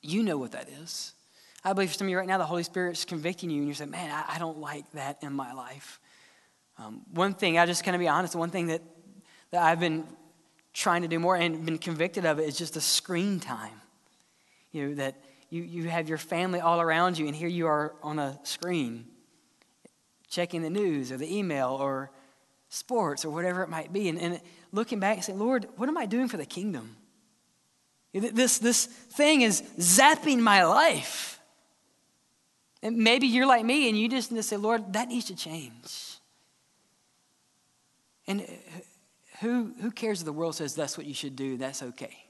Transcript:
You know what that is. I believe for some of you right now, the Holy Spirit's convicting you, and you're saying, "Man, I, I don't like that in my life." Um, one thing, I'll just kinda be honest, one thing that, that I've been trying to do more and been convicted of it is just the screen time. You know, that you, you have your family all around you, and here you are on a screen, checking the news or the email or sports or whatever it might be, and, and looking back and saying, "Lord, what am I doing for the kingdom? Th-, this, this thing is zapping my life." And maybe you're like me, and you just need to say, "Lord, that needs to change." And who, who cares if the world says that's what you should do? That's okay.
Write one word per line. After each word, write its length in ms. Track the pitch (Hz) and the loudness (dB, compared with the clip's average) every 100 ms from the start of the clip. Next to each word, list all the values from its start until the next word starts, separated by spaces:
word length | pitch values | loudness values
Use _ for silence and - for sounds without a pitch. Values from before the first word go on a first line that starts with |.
You 220 | 151 190 | -2 0
know 160 | 220 151 | 0 0
what 140 | 123 | -4
that 160 | 127 131 139 | -10 -14 -16
is. 300 | 165 - - _ _ _ - - | -12 -10 -12 _ _ _ -20 -8
I 80 | 190 | -2
believe 180 | 196 190 | 0 0
for 80 | - | 0
some 80 | 196 | -2
of 40 | |
you 60 | 180 | -2
right 80 | 185 | 2
now, 120 | 190 | 0
the 80 | 156 | 0
Holy 160 | 175 | -2
Spirit's 420 | 170 185 180 170 | -4 -2 -2 -4
convicting 460 | - 170 160 185 180 | -6 -4 -4 -6 -4
you, 80 | 147 | -2
and 80 | 147 | -4
you're 80 | |
saying, 160 | 143 147 | -6 -10
"Man, 200 | 170 170 | -8 -8
I, 260 | 147 160 160 | -6 -6 -6
I 20 | |
don't 200 | 165 156 | -6 -8
like 320 | 147 147 147 | -10 -12 -12
that 260 | 156 135 143 | -10 -10 -8
in 120 | 147 | -8
my 180 | 139 131 | -6 -6
life." 480 | 131 123 135 - - _ _ - _ _ _ _ - | -10 -14 -16 -18 -20 _ _ -20 _ _ _ _ -18
Um, 240 | 110 110 - | -16 -16 -8
one 240 | 170 196 | 0 0
thing, 240 | 190 190 165 | 2 2 4
I'll 80 | 175 | 4
just 160 | 175 | 2
kinda 160 | - 180 | 0 0
be 80 | 175 | 2
honest, 300 | 151 180 175 | 2 0 -4
one 140 | 170 | -4
thing 180 | 180 170 | -2 -2
that, 120 | 165 - - - - _ - _ | -4 -8 -20 -20 -20 _ -20 _
that 140 | 175 | 4
I've 160 | 165 170 | 4 4
been 260 | 175 160 - - - _ _ _ _ | 2 0 -6 -16 -20 _ _ _ _
trying 300 | - 208 175 | -2 2 2
to 60 | 170 | 2
do 100 | 165 | 0
more 160 | 170 | 2
and 320 | 180 170 160 160 | 2 2 -2 -4
been 120 | 160 | -4
convicted 460 | 175 165 175 185 | -4 -2 -2 0
of 140 | 170 151 | 0 0
it 60 | |
is 120 | 156 143 | -2 -4
just 180 | 165 | -6
the 60 | 160 | -4
screen 600 | - - - 175 196 190 | 0 0 0 -2 0 -2
time. 400 | - 117 107 110 _ _ _ _ _ _ _ _ _ | -4 -8 -10 -14 _ _ _ _ _ _ _ _ _
You 160 | 156 143 | -8 -6
know, 80 | |
that 220 | 143 135 135 - _ _ | -4 -6 -6 -20 _ _
you, 120 | 165 | -10
you 260 | 170 170 165 | -8 -6 -4
have 200 | 170 160 | -2 -2
your 100 | 156 | -6
family 420 | - 165 185 175 | -4 -2 0 2
all 200 | 165 170 | 4 4
around 380 | 165 160 180 165 | 4 4 4 2
you, 80 | 151 | -2
and 80 | |
here 140 | 151 170 | -2 -4
you 180 | 175 165 | 0 2
are 300 | 151 151 - | 2 0 -6
on 160 | 151 151 | -6 -4
a 180 | 139 143 | -4 -6
screen, 640 | - - 180 175 123 117 117 - _ _ _ _ _ _ _ _ _ _ _ | -8 -6 -2 -2 -2 -6 -14 -20 _ _ _ _ _ _ _ _ _ _ _
checking 340 | - 175 170 | -4 -4 -2
the 80 | 160 | -2
news 400 | 190 202 147 127 | 0 0 0 -4
or 60 | 131 | -8
the 200 | 156 202 | -6 -4
email 340 | 190 143 127 135 | -2 0 -2 0
or 320 | 139 135 135 - _ _ _ _ _ | -2 -4 -8 -16 _ _ _ _ _
sports 560 | - - 247 175 139 | -14 -4 0 0 -2
or 60 | 160 | -4
whatever 340 | 151 180 180 | -2 -2 -2
it 40 | 175 | -4
might 240 | 165 - | -6 -6
be, 160 | 190 196 | -2 -2
and, 120 | 165 | -2
and 200 | 170 175 - - - | -4 -4 -10 -20 -8
looking 300 | 202 226 220 | -4 -2 0
back 160 | 190 208 | 0 0
and 80 | |
saying, 160 | 175 190 | -4 -2
"Lord, 260 | 220 262 196 - | 0 0 -2 -4
what 120 | 254 | -4
am 100 | 320 | -2
I 80 | 220 | -2
doing 220 | 233 254 | 0 0
for 80 | 202 | -2
the 100 | 135 | -8
kingdom? 500 | - 208 151 110 110 _ _ _ _ _ _ _ _ _ _ _ | -6 -6 -6 -10 -18 _ _ _ _ _ _ _ _ _ _ _
Th-, 200 | 190 226 | -4 -2
this, 260 | 220 254 - | 2 4 4
this 280 | 233 233 - | 2 2 0
thing 560 | - - - 294 311 | -6 -14 4 6 8
is 200 | 233 185 - - | 6 4 -4 -2
zapping 600 | 175 185 277 311 311 254 | 4 10 10 8 4 4
my 260 | 226 202 | 8 8
life." 720 | 170 220 320 - - - - - _ _ _ _ _ _ _ _ _ _ _ _ _ _ | 8 8 6 4 -4 -8 -8 -12 _ _ _ _ _ _ _ _ _ _ _ _ _ _
And 180 | 214 233 | -4 4
maybe 280 | 220 254 262 | 6 6 6
you're 180 | 240 | 4
like 200 | 269 240 | 6 6
me, 240 | 226 285 262 | 6 4 4
and 100 | 214 | 4
you 100 | 226 | 2
just 220 | 254 226 | 0 -2
need 60 | 233 | -4
to 60 | |
say, 120 | 214 202 | -2 -2
"Lord, 360 | 214 226 196 | 0 0 0
that 160 | 202 247 | -4 -2
needs 160 | 240 | -4
to 100 | 214 | -6
change." 680 | 180 160 160 131 117 120 - - - _ _ _ _ _ _ _ _ _ _ _ _ _ _ _ _ _ _ _ _ - | -10 -10 -10 -12 -16 -16 -14 -14 -18 _ _ _ _ _ _ _ _ _ _ _ _ _ _ _ _ _ _ _ _ -8
And 180 | 202 180 - - 165 - _ _ _ _ - | -6 -8 -16 -18 -20 -20 _ _ _ _ -8
who, 320 | 220 247 220 - | -2 -2 -4 -6
who 100 | 214 | -8
cares 300 | 220 226 202 | -4 -4 -4
if 60 | 160 | -6
the 60 | |
world 200 | 151 170 | -4 -4
says 200 | 156 147 | -4 -6
that's 240 | 156 143 - | -4 -6 -6
what 80 | 147 | -10
you 80 | |
should 200 | 139 143 | -8 -10
do? 220 | 131 135 127 | -6 -6 -4
That's 260 | 131 127 | -6 -8
okay. 320 | 127 120 123 - | -12 -12 -16 -16